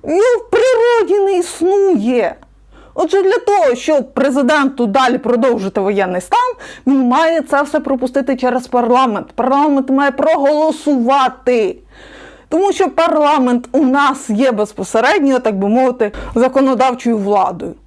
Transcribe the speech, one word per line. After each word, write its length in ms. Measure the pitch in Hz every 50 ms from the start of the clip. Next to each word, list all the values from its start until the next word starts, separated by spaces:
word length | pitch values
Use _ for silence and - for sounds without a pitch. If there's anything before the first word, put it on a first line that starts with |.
| -
Його 340 | 269 311 370 427 508 494 415
в 120 | - -
природі 720 | - 466 453 523 508 453 453 480 480 453 392 - 381 415 392
не 140 | 392 392 349
існує. 960 | 349 - - - 320 370 403 403 392 392 349 220 202 240 254 240 202 - - - - _ _ _ - - - - - - -
Отже, 280 | - 285 311 381 392
для 160 | 370 381 453 466
того, 360 | 466 427 403 403 330 269 247
щоб 400 | 240 - - 311 285 233 - -
президенту 720 | - 269 277 247 277 269 240 302 294 269 269 277 - 240
далі 320 | 208 196 269 262 247 247 -
продовжити 640 | - 226 240 233 226 262 240 - 190 190 - 208
воєнний 400 | 190 196 208 202 196 185 180 180
стан, 340 | - - 392 466 494 508 466 - - - - - -
він 120 | 262 277 269
має 440 | 262 240 247 302 330 320 330 320
це 200 | 302 - 294 277
все 180 | 294 285 - 302
пропустити 560 | - - 269 240 254 254 - 277 269 277 269
через 320 | 262 254 247 247 254 247 -
парламент. 640 | - 247 233 233 247 254 262 240 208 190 - - -
Парламент 560 | - 208 254 262 277 294 311 285 269 262 269
має 200 | 269 269 285 277
проголосувати. 1700 | 269 277 294 311 320 311 277 277 302 294 311 320 311 - - 294 285 254 233 240 269 277 262 254 269 - - 247 247 233 214 - - - - _ - - - - - - - - - - - _
Тому 240 | - 330 392 403
що 180 | 381 - 381 294
парламент 760 | - - 330 330 330 302 294 285 302 294 254 247 247 240 247 -
у 120 | - 277 302
нас 460 | 254 262 285 285 269 262 277 - -
є 220 | 208 208 269 262
безпосередньо, 840 | 233 202 208 202 - - 190 - - 226 240 269 370 392 277 277 262 247
так 200 | 247 226 202 190
би 100 | 196 202
мовити, 440 | 220 254 262 254 247 254 226 208 - - - - -
законодавчою 840 | 226 247 262 254 269 277 269 262 240 254 262 247 247 - 240 233 214
владою. 560 | 196 196 208 196 185 - 180 160 160 175 - - _